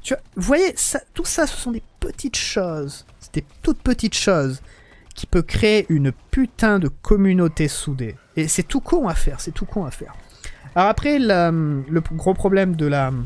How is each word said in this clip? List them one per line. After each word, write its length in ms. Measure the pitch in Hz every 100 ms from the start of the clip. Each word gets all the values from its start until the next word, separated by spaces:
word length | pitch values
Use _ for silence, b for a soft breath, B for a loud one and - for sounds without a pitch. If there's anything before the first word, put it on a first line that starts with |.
Tu 140 | - -
vois, 80 | - -
vous 60 |
voyez, 320 | 180 294 370 -
ça, 220 | - - -
tout 120 | - 339
ça, 200 | - 302
ce 100 | -
sont 160 | 247
des 120 | 226 - _
petites 380 | - - 269 -
choses. 680 | - - 180 156 143 - - -
C'est 160 | - -
des 80 | - -
toutes 200 | - -
petites 320 | - 240 220 -
choses 460 | - 175 135 135 b b b b b
qui 120 | - -
peut 160 | 180
créer 440 | 160 107 214 214 202
une 240 | 160 139 - -
putain 480 | - 254 - 220 202
de 80 | 156
communauté 800 | - - 202 196 185 170 160 151
soudée. 480 | - - 131 117 127 _ -
Et 100 | 156
c'est 160 | -
tout 160 | - 269
con 300 | - 180 170
à 60 | 156
faire, 260 | - 135
c'est 100 | -
tout 140 | - 175
con 180 | 220
à 80 | 160
faire. 220 | - - - - B B B B 175
Alors 120 | 196
après, 320 | 220 285 294
la, 320 | 233 185 170
le 500 | 165 151 139 135 165 165
gros 200 | 160 185
problème 440 | 190 196 196 190 165
de 80 | 147
la 260 | 143 135 131